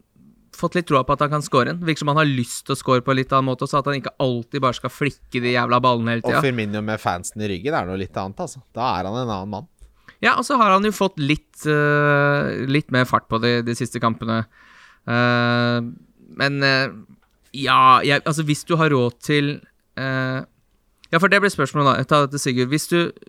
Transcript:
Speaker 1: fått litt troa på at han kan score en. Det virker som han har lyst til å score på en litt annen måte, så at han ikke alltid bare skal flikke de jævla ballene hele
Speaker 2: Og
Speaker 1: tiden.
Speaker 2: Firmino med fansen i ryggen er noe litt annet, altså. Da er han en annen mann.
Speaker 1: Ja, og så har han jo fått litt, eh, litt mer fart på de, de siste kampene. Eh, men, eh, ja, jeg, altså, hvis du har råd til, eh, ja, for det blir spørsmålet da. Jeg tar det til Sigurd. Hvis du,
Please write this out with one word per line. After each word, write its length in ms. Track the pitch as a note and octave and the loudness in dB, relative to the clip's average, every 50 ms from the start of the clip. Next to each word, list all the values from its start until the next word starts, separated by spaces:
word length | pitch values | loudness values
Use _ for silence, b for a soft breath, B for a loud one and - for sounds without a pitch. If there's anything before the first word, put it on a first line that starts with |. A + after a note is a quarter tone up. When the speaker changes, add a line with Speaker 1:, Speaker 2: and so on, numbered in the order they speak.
| _ _ _ _ _ - _ _ _ _ - | _ _ _ _ _ -20 _ _ _ _ -8
Speaker 1:
fått 220 | - F3 E3 - | -6 -4 -2 -2
litt 100 | F3+ E3+ | -2 0
troa 160 | - D3 C3 B2 | 2 2 2 2
på 60 | - C#3+ | 0 0
at 60 | - | 0
han 80 | D3 C#3 | 0 -2
kan 100 | D3+ D3 | -2 -4
score 280 | C#3 - D3 B2+ A#2+ C#3 | -2 0 0 2 2 0
en. 100 | E3 F3 | -2 -4
Det 80 | F3+ | -2
virker 160 | D#3+ D3+ - D#3 | -2 -2 -2 -2
som 60 | C#3+ | 0
han 80 | C#3+ | 0
har 80 | D#3 D#3 | 2 2
lyst 400 | C#3+ C3+ B2+ A#2+ - - - - | 2 2 0 -2 -4 -8 -10 -6
til 80 | - C3+ | -6 -6
å 20 | |
score 240 | - - C3+ B2+ B2 | -4 0 0 0 2
på 80 | - C3+ | 2 0
en 60 | C3 | 0
litt 140 | C3 C3 - | 0 0 0
annen 160 | C3+ C3+ C3 | 0 0 0
måte, 180 | C3 B2+ - C3+ | 0 -2 -4 -4
så 140 | - - C#3+ | -2 -2 -2
at 60 | - | -2
han 100 | C#3+ C#3 | -2 -4
ikke 180 | C3+ - - - - | -6 -8 -10 -6 -2
alltid 420 | C#3+ B2+ A#2+ A#2+ A2+ - - C#3 | -2 -2 -2 -4 -6 -6 -4 -2
bare 140 | C3+ B2 A#2+ | -2 -2 -2
skal 160 | - - B2 | -4 -8 -10
flikke 500 | - - D3 C3+ - - - - - B2 | -6 -4 -4 -4 -4 -6 -12 -6 -4 -2
de 140 | A#2+ B2 B2 | 0 0 0
jævla 240 | B2 A#2+ A#2 B2 B2 | 0 2 2 2 2
ballene 300 | B2+ B2+ A#2+ A#2 A2+ A#2 | 2 2 2 2 0 -2
hele 100 | A#2 A#2 A2 | -2 -2 -2
Speaker 2:
Og 40 | B2 | 0
Speaker 1:
tiden. 140 | B2+ C#3+ D3 | 0 2 0
Speaker 2:
Firmino 380 | C3+ B2 A#2 G#2+ G#2 G#2 G#2+ G#2+ | 0 0 -2 -2 -2 -4 -4 -4
med 160 | G#2+ G#2+ - | -4 -4 -2
fansen 420 | - A2 F2+ F2+ - - - G#2+ | -2 -2 -2 -2 -6 -10 -8 -6
i 60 | G#2+ | -4
ryggen 260 | G2+ F#2+ F2 G2+ C#3+ D#3+ | -4 -4 -4 -4 -4 -4
er 140 | C3 G2+ | -4 -4
noe 100 | F2+ F#2 | -4 -4
litt 160 | G2 F#2 - - | -6 -6 -6 -6
annet, 220 | A2 F#2+ F#2+ G2+ | -8 -8 -8 -8
altså. 240 | - F3+ C#3+ - C3 - _ - | -10 -10 -10 -10 -16 -20 _ -8
Da 240 | A2+ B2 C3 F#2+ F2+ | -4 -2 -2 -2 -2
er 60 | F#2 | -4
han 80 | F#2+ A2 | -4 -4
en 140 | B2+ B2+ A#2 | -4 -4 -4
annen 180 | G#2 F#2 F#2+ G#2 | -6 -6 -8 -8
mann. 180 | G2 G#2 - - _ _ - - b b b b b b | -10 -10 -12 -16 _ _ -20 -20 b b b b b b
Speaker 1:
Ja, 140 | G#3 A#3+ - | 0 0 0
og 60 | - A#3+ | 0 0
så 120 | - C#4+ | 0 2
har 120 | A#3+ A3 G3+ F#3 | 2 4 4 4
han 80 | G3 G#3 | 4 2
jo 80 | G#3+ | 0
fått 260 | G3+ - G3 F#3 - | 0 0 -2 -2 -2
litt, 480 | D#3 C#3+ C#3 D3+ - - _ _ - - | -2 -2 -2 -2 -2 -4 _ _ -6 -2
eh, 1000 | D3+ D3+ D3 D3 D3 D3 D3 D3 D3 C#3+ C#3+ C#3+ C#3+ C#3+ C#3+ D3 B2+ G#2 G2+ B2 | 0 0 2 2 2 2 2 2 2 2 2 2 2 0 0 -2 -4 -4 -4 -2
litt 240 | C3+ C#3 D3+ - - | 0 0 0 0 0
mer 140 | C3 B2+ B2 | 0 0 2
fart 220 | A#2 A2+ A2 - - | 2 0 -2 0 -2
på 100 | A2+ A2 | -2 0
de, 200 | A#2 A#2+ A#2+ A#2+ A#2 | 2 2 0 0 0
de 100 | A#2+ A#2+ | -2 -4
siste 240 | - B2 - - A#2+ | -4 -4 -6 -4 -2
kampene. 440 | A#2+ A2+ A2 - A#2+ A#2 A2+ A2+ A2+ b b b b b b b b b b b _ | -2 -2 -2 -2 -4 -2 -2 -2 -4 b b b b b b b b b b b _
Eh, 760 | A#2+ A#2+ A#2+ B2 B2 A#2+ A#2+ A#2+ A#2+ A#2+ A#2+ A#2+ A#2+ A#2+ A#2+ A#2 A#2+ - - - _ _ _ - - - | -2 0 0 2 2 2 2 2 2 2 2 0 0 0 -2 -4 -6 -10 -16 -20 _ _ _ -20 -16 -4
men, 260 | - C#3 C#3 C#3+ C#3 C#3 | -2 -2 -2 0 0 2
eh, 260 | C3+ C3+ C3 C3+ A2+ F2 A2 - - - _ _ _ _ _ _ _ - | 2 2 2 0 -4 -6 -14 -20 -20 -20 _ _ _ _ _ _ _ -10
ja, 480 | C#3 C3+ B2+ C3 C3 C3 C3 B2+ A#2 F#2+ | -4 0 4 6 6 8 8 8 6 6
jeg, 180 | C#3 C#3+ C#3+ - | 4 2 2 0
altså, 180 | E3 C#3+ D#3+ D#3 | 0 -2 0 0
hvis 220 | D3 D3 - - | 0 -2 -2 0
du 80 | - E3+ | 0 2
har 140 | D#3+ D#3+ D#3 | 2 4 4
råd 320 | C#3+ B2+ A#2+ A#2+ - _ - | 4 2 2 0 -2 _ -2
til, 380 | - D3 D3 C#3+ C#3+ C#3+ - - _ _ _ _ _ _ | 0 0 0 0 -2 -4 -8 -14 _ _ _ _ _ _
eh, 460 | - C3+ C3+ C3 C3 C3 C3 C3 C3 - - _ _ _ _ _ _ _ _ _ _ - _ | -8 -6 -4 -4 -4 -4 -4 -6 -6 -8 -12 _ _ _ _ _ _ _ _ _ _ -6 _
ja, 100 | E3+ E3 | 0 2
for 100 | F#3+ F#3 | 4 4
det 100 | G3 G3+ | 4 4
blir 80 | G3+ G3 - | 4 2 0
spørsmålet 320 | - C#3 - - D3 C#3+ | -2 -2 -2 0 2 2
da. 120 | C3+ - B2+ | 2 2 2
Jeg 80 | C3 | 0
tar 180 | - D#3 D3 C#3+ | 2 2 2 2
det 40 | C3+ | 0
til 80 | C#3+ C#3 | -2 -4
Sigurd. 280 | - C#3 B2 B2+ B2+ | -4 -2 0 0 0
Hvis 220 | B2+ D3 D#3 - - | 0 -2 -4 -2 0
du, 240 | E3+ E3+ E3+ - - - - | 0 0 0 -2 -6 -12 -16